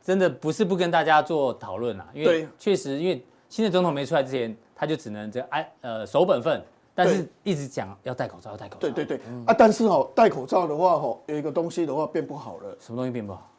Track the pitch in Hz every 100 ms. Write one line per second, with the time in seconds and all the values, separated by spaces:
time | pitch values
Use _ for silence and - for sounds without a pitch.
0 | - 190 180 127 151 160 190 185 175 170
1 | 156 151 151 160 135 - - 95 120 101
2 | 80 139 156 165 156 - - 190 139 139
3 | 180 139 - _ _ - 220 180 180 143
4 | 139 160 131 131 113 110 _ - 151 156
5 | 113 104 107 123 127 147 160 _ 123 110
6 | 104 147 180 135 127 127 - _ _ -
7 | 180 190 165 _ - 160 139 - 98 101
8 | 131 123 120 - 110 104 101 - 151 120
9 | 151 135 113 123 117 226 226 214 226 160
10 | - - 220 - 131 196 170 147 180 156
11 | 143 113 - 151 147 143 170 175 160 139
12 | 151 165 143 143 113 87 101 90 - 117
13 | 127 120 101 90 -